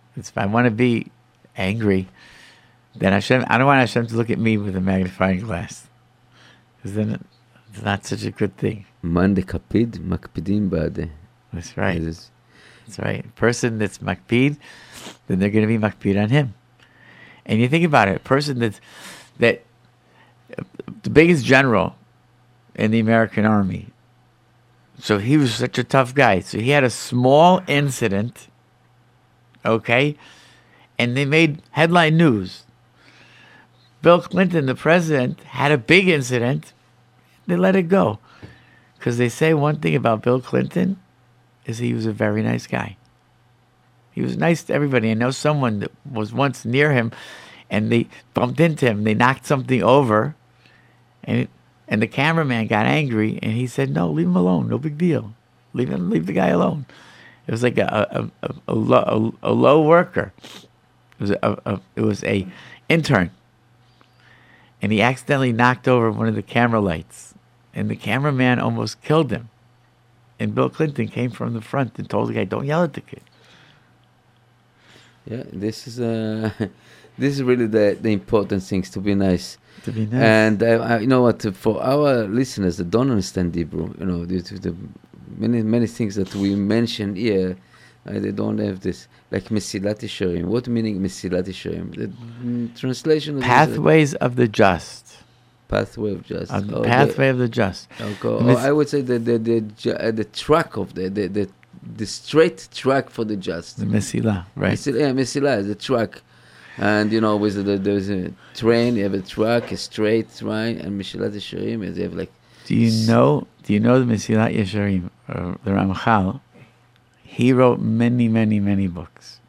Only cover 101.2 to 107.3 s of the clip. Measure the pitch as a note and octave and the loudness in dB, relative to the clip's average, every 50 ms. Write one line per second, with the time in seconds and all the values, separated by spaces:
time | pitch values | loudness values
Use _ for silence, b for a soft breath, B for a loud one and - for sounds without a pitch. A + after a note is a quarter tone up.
101.2 | G2+ F2+ G2 G#2 G2+ F#2+ - _ _ _ - - - A#2 A2 A2 G#2+ F#2+ - - | -4 -2 -2 -4 -4 -4 -8 _ _ _ -20 -20 -18 -16 -10 -10 -10 -10 -10 -12
102.2 | - - C#3 D3+ E3 F3+ F#3 - - - - - - C#3+ C3+ C#3 - - - - | -12 0 4 4 4 4 2 -4 -14 -18 -16 -4 0 0 0 0 0 -4 -6 -6
103.2 | A#2 G#2+ G#2+ G2 F#2 G2 E2 E2+ E2+ - - - G#2+ A2 A2 G#2+ G2 - - A#2 | -6 -4 -4 -6 -6 -6 -8 -8 -10 -12 -10 -8 -4 -2 0 0 -2 -2 -4 -2
104.2 | A#2 A2 G#2 F2+ F2 - _ F#2 F#2+ F#2+ - - - D3 B2 A2+ D3+ C#3 B2+ C3 | 0 0 -2 -2 -6 -10 _ -4 -2 -2 -2 -2 -4 -4 -2 0 0 0 0 -2
105.2 | C3 A#2+ - C#3+ C3+ C#3+ C3 G#2 G2 G2+ G#2 - - - C3 A#2 A2+ F#2+ - - | -2 -2 -2 -2 0 0 0 0 -2 -4 -6 -8 -4 -2 -2 0 -2 -4 -6 -12
106.2 | - B B B B B B B B B B - - G2+ G#2+ G#2 G#2+ G#2+ A2 A2 | -20 B B B B B B B B B B -4 -2 0 2 2 2 2 2 2
107.2 | A2 A2 | 2 2